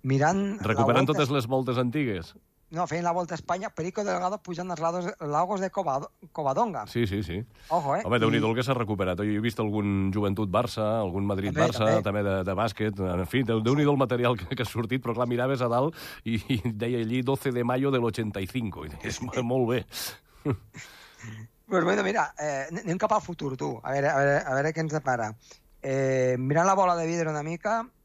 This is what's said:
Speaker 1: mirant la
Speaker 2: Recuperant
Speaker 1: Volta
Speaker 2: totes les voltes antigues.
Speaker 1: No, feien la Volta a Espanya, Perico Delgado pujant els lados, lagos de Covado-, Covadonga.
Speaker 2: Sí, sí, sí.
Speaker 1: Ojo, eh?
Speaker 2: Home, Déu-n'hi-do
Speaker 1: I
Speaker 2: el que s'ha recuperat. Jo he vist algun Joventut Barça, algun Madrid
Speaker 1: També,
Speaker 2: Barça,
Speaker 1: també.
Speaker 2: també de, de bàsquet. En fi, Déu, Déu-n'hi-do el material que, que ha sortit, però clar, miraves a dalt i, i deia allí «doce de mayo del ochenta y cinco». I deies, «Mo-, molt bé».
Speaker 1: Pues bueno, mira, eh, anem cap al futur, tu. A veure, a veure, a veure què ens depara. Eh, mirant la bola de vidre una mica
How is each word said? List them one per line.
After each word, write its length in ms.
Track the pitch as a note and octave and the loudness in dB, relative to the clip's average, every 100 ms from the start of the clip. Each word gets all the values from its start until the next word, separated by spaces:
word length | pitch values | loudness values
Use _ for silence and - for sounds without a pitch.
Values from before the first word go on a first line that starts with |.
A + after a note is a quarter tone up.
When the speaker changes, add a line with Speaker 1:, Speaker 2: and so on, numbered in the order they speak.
Speaker 1:
mirant 540 | B2+ C3+ D3 G3 G3+ G3+ | 2 4 4 2 0 -2
la 20 | - | 0
Speaker 2:
Recuperant 380 | - C3+ B2 C3+ | 2 4 4 4
Speaker 1:
Volta 40 | D3+ | 2
Speaker 2:
totes 60 | C3+ | 2
les 140 | C#3+ A2+ | 2 2
voltes 300 | C3 B2+ B2 | 0 2 0
antigues. 560 | B2 D3+ C3 F#2+ E2 - _ _ _ | 2 0 0 -2 -6 -16 _ _ _
Speaker 1:
No, 160 | D#3+ F3 | -4 -2
feien 160 | E3 | 0
la 80 | F3 | 0
Volta 220 | F3 E3+ | 0 -2
a 40 | E3 | -6
Espanya, 300 | C#3 F3+ G#3 | -4 -4 -4
Perico 320 | - E3 G#3+ | -6 -4 -2
Delgado 340 | G3+ F3+ F3+ G3+ | -2 0 -2 -4
pujant 260 | - E3+ F#3 | -6 -8 -6
els 100 | D#3+ | -2
lados, 260 | E3 F3 F3 - | 0 0 -4 -6
lagos 400 | D3+ D3 F3+ G3+ | -2 0 0 0
de 80 | F#3+ | -2
Covado-, 400 | - E3 C3+ - _ E3+ | -2 -2 -2 -4 _ -12
Covadonga. 540 | - C#3+ D3+ A#3 C#3+ G#2 | -4 0 2 0 -2 -6
Speaker 2:
Sí, 180 | A#2+ A2+ | -2 0
sí, 160 | G2+ | 0
sí. 140 | E2 F2+ B2 - - | -4 -6 -8 -16 -2
Speaker 1:
Ojo, 260 | E3+ C#3+ | 0 2
eh? 60 | E3 | 0
Speaker 2:
Home, 140 | F#2 A#2+ | 2 2
Déu-n'hi-do 300 | A2 - A2 | 4 4 2
Speaker 1:
I 20 | |
Speaker 2:
el 60 | A2+ | 0
que 80 | B2+ | 0
s'ha 80 | |
recuperat. 420 | B2+ G#2 G2+ F#2 F2+ | -2 -2 0 0 0
Jo 80 | G#2 | 0
he 80 | G#2 | 0
vist 200 | A2+ G#2+ | -2 0
algun 500 | A2 G#2 G2+ G2 F#2+ | -2 0 2 2 2
Joventut 380 | G2+ G2+ G2 G#2 | 2 0 0 0
Barça, 320 | G#2 - - G#2+ A2+ | 0 0 -2 0 0
algun 260 | G2 F#2 | -2 -2
Madrid 280 | G2+ G2 G2 | -2 -2 -2
Speaker 1:
També, 140 | - A#2 | 2 0
Speaker 2:
Barça, 160 | G#2+ G#2+ | 4 2
Speaker 1:
també. 160 | A2 | 4
Speaker 2:
també 200 | G#2 G#2 | 2 0
de, 100 | G2+ F#2+ | 0 0
de 100 | F#2 | 0
bàsquet. 440 | F#2+ A2+ - A2 G2 | 0 -2 0 -4 -2
En 260 | F#2 F2+ F2+ | -2 -2 0
fi, 180 | B2+ | 0
Déu, 160 | A#2 A2+ | 2 2
Déu-n'hi-do 300 | A2 C#3+ D3 | 2 4 4
el 40 | C#3 | 4
material 360 | C3 B2 B2 A#2 | 2 2 2 0
que, 200 | F2+ A#2+ | -4 -4
que 60 | |
ha 40 | - | -4
sortit, 340 | A#2 A2+ B2+ | -4 -2 -2
però 100 | A#2+ | -2
clar, 140 | A2+ A#2+ | -2 0
miraves 340 | A#2+ B2+ C3+ | 0 0 0
a 60 | B2 | 2
dalt 260 | A#2+ D3 - - - | 2 0 -2 -16 -10
i, 160 | - A2+ - | -4 -4 0
i 100 | B2+ | -2
deia 340 | A#2+ G#2 A#2 A#2+ | 0 -4 -2 -2
allí 240 | A2+ B2+ | 0 0
«doce 300 | B2 C3+ C#3 | 0 0 0
de 100 | B2 | 0
mayo 280 | A#2+ B2+ C#3 | 0 2 2
del 120 | C3 | 2
ochenta 360 | A#2 G#2 A2 G2+ | 0 0 -4 -4
y 60 | F#2+ | -4
cinco». 360 | C3 A2 D2+ D2+ | -4 -4 -8 -12
I 20 | D2 | -10
deies, 260 | - - | -8 -6
«Mo-, 220 | B2 C3+ | -4 -2
molt 260 | A#2+ C3 A#2 | 0 2 2
bé». 140 | A#2+ - - - - _ - D3 A2 - - - - - - A2+ A2 A2 _ - | 0 -2 -10 -10 -12 _ -6 -4 -4 -6 -20 -20 -20 -20 -18 -16 -16 -18 _ 0
Speaker 1:
Pues 180 | F#3 | 2
bueno, 180 | E3 G#3 | 4 2
mira, 320 | G3 G#3+ D3 - | 2 0 -2 -2
eh, 280 | D3+ C#3 C3+ | -4 -4 -4
anem 240 | E3+ F#3+ F3 | -6 -4 0
cap 140 | G#3+ | 2
al 100 | G#3+ | 2
futur, 340 | E3+ F3 C#3+ B2+ | 0 -6 -6 -4
tu. 220 | D3 A#2+ | -6 -6
A 100 | - | -2
veure, 160 | C#3 C#3 | 0 2
a 60 | C#3 | 4
veure, 180 | C#3 C#3+ | 4 2
a 100 | C#3+ C3 | 2 0
veure 160 | D3+ | 0
què 80 | D#3+ | -2
ens 80 | D#3+ | -2
depara. 380 | D3+ C3+ B2 G#2+ A2 - - _ - | -2 0 0 -2 -6 -20 -20 _ -10
Eh, 520 | C#3 C3+ C3+ C3 B2+ B2+ | -2 0 2 4 2 2
mirant 280 | C3 D3+ F#3 | 2 4 4
la 80 | |
bola 220 | F#3+ F#3 E3+ | 6 4 2
de 100 | E3 | 0
vidre 240 | E3+ D#3+ | 0 0
una 120 | D3+ | -2
mica 420 | D3+ E3+ G#3 A3+ B3 _ | -4 -4 -2 -2 -4 _